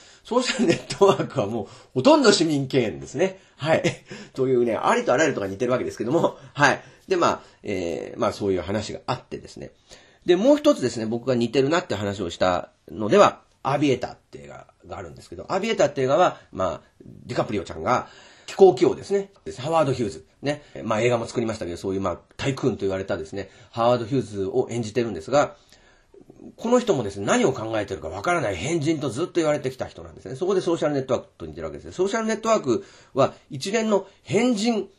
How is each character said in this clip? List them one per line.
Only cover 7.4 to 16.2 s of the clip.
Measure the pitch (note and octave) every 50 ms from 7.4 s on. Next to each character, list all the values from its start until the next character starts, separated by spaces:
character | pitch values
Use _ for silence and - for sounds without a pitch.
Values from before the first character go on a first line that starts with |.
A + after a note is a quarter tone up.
| - - - _ -
え | G#2+ G2 F#2 F2 E2+ D2+ A1+ G1+ - -
ー、 | -
ま | A#2
あ、 | G2+ -
そ | - G#2+
う | G2 F#2
い |
う | F2
話 | D#2+ F#2+ G#2+ G#2+ - -
が | - - -
あ | - B2+
っ | - -
て | - -
で | - -
す | - -
ね。 | - - - - _ _ - - - - _ _ _ -
で、 | F3+ F3+
も | F3+ A3+ C#4 D4+
う |
一 | C#4+ - D4 C#4+
つ | -
で | B2+ A#2
す | -
ね、 | A2+ A2
僕 | A2 A#2 A#2 A#2+
が | C3 B2+
似 | A#2 A#2+ A2+
て | B2+ C#3
る | C3 C#3
な | E3 F3+
っ | F3
て | - G#2+
話 | G2 G#2 G2+ G2 G#2+
を | F2+ E2
し | -
た | - F#2 F#2 F2+ - - - _ _ _ -
の | D#2 G2 G#2+
で | G#2 F3
は、 | G#3 E3+ A2 - - _ _ _ _ -
ア | C3+ C#3+
ビ | C3+ D3+ C#3
エ | B2
ー | -
タ | - -
ー | -
っ |
て | - _ _ - C#2 C#2+
映 |
画 | - - - - _ _ _ -
が | E2+ E2+
あ | F2+
る | F#2 D#2+
ん | C2
で | -
す | - -
け | -
ど、 | F2 G2 -
ア | E3 F#3+
ビ | G#3 A3+
エ | A3
ー |
タ | G3+ D#3
ー |
っ | - -
て | C#3
映 | C3
画 | B2+ C#3+
は、 | F3